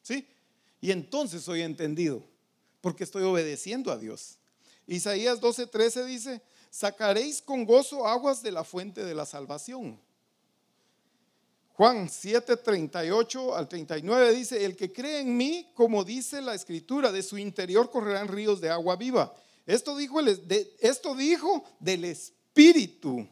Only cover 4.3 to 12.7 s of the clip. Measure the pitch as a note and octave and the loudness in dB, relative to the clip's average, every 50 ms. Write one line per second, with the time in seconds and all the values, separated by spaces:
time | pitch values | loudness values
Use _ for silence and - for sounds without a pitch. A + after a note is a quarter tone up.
4.3 | - _ _ _ _ _ _ _ _ _ _ - F3 F3+ D3+ G#3 G3+ F#3+ A3 B3 | -20 _ _ _ _ _ _ _ _ _ _ -8 -6 -4 -2 -2 -2 0 0 0
5.3 | B3 A3+ A3 A#3 A#3+ B3 A#3+ A#3+ - G#3+ A3 A#3 A3 B3 B3 B3+ C4 A#3+ G#3+ C4+ | 0 2 2 0 0 0 -8 -6 0 2 2 2 2 -2 -6 -6 -8 -10 -10 -10
6.3 | B3+ A3+ _ _ _ _ _ _ - - - G3+ G3+ - A3 G3+ G3+ G#3+ B3+ D4+ | -12 -12 _ _ _ _ _ _ -10 -4 -4 -4 -2 0 0 2 2 2 0 -2
7.3 | D4 - - - C#4 C4 A#3 G3+ A#3 C4 C#4 - D4 C#4 A#3+ G#3+ A3+ B3 B3+ C#4 | -6 -8 -6 -4 -4 -4 4 6 6 6 6 4 -6 -4 -2 0 0 0 0 0
8.3 | C4+ A#3 A3+ A3+ F#3 D#3+ D#3+ - - F3+ F#3 G#3 F3+ G3 G3+ F3+ D#3+ D3+ D3 - | -2 -2 -4 -6 -6 -6 -8 -6 -8 -10 -10 -10 -10 -8 -8 -6 -6 -6 -8 -8
9.3 | - C#3+ C#3 C3+ C#3+ D3 - - B3+ C4 A#3 D3+ A2 G#2+ _ _ _ _ _ _ | -10 -14 -10 -10 -10 -10 -10 -12 -12 -10 -12 -12 -12 -14 _ _ _ _ _ _
10.3 | _ _ _ _ _ _ _ _ _ _ _ _ _ _ _ _ _ _ _ _ | _ _ _ _ _ _ _ _ _ _ _ _ _ _ _ _ _ _ _ _
11.3 | _ _ _ _ _ _ _ _ _ - G3+ A#3+ B3+ A3 F#3 D#3+ - - - G3 | _ _ _ _ _ _ _ _ _ 4 6 6 6 4 -4 -6 -8 -10 -6 0
12.3 | G#3+ A#3+ A#3 - A#3+ A#3 - A#3 | 0 0 2 0 -2 0 2 -2